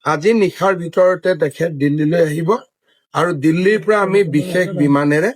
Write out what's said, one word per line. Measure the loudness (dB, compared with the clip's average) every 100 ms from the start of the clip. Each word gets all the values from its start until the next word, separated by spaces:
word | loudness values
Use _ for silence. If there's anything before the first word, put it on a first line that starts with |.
| -4
আজি | -2 2
নিশাৰ | 2 0 0 -2 -2
ভিতৰতে | -2 2 2 2 -2 -2
তেখেত | -2 -2 -4
দিল্লীলৈ | -2 0 0 0 2
আহিব | 0 0 -2 -2 -4 _ _ _ _
আৰু | -4 -2
দিল্লীৰ | 0 0 2 2 0
পৰা | 0 0
আমি | 2 0
বিশেষ | 2 0 -2 -2 -2
বিমানেৰে | 0 2 2 2 0 -2